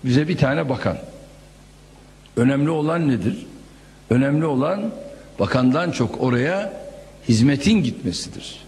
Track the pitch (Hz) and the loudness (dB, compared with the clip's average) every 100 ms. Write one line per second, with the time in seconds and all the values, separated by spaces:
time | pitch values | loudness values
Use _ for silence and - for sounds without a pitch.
0 | 131 127 151 180 135 151 147 127 101 76 | 2 2 2 0 0 0 -2 -2 -2 -4
1 | - - - - - - - - - - | -10 -20 -20 -20 -20 -20 -20 -20 -20 -20
2 | - - - - 123 139 147 160 151 170 | -20 -20 -8 0 2 2 0 0 0 0
3 | 156 117 92 196 - - - - - - | 0 0 -2 -4 -12 -20 -20 -20 -20 -20
4 | - 117 135 151 160 131 147 202 220 - | 0 2 4 2 2 0 0 -2 -4 -8
5 | - - - - 98 127 127 143 175 147 | -16 -18 -18 -4 0 2 4 2 0 -2
6 | 117 - 127 120 139 190 214 - - - | -2 0 0 2 0 -2 -6 -10 -16 -18
7 | - - - 110 131 139 190 220 131 - | -20 -10 0 4 4 4 2 2 2 -4
8 | 87 82 - - - - | -6 -6 -10 -14 -16 -18